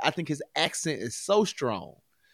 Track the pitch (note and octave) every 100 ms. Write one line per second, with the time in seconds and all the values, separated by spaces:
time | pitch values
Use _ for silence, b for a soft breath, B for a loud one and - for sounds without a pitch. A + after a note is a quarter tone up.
0 | C#3+ F3 D#3+ C#3+ - - F3+ - E3 B2
1 | A#2 - - G#3+ A3 - B2+ G2 - -
2 | _ _ _